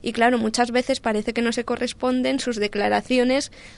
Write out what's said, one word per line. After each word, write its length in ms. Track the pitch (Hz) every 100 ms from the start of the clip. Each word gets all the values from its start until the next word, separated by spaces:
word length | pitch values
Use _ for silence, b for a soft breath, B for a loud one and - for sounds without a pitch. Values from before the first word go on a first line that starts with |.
Y 100 | 226
claro, 240 | 226 233 247
muchas 340 | 220 226 240
veces 300 | 240 254 262
parece 320 | 233 214 214
que 100 | 226
no 100 | 233
se 120 | 240
corresponden 760 | 226 240 247 - 254 254 254 269
sus 160 | 254 220
declaraciones 960 | 208 202 208 208 - 254 247 262 - B B